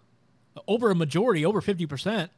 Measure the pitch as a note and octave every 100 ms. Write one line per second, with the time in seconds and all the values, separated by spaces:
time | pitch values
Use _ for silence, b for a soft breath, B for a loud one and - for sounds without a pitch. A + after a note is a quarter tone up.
0 | _ _ _ _ _ - - G3+ A#3 F3
1 | D#3 D#3 B3 F3 D#3+ G#3 F3 F#3 E3 C#3
2 | F#3+ A3 D#3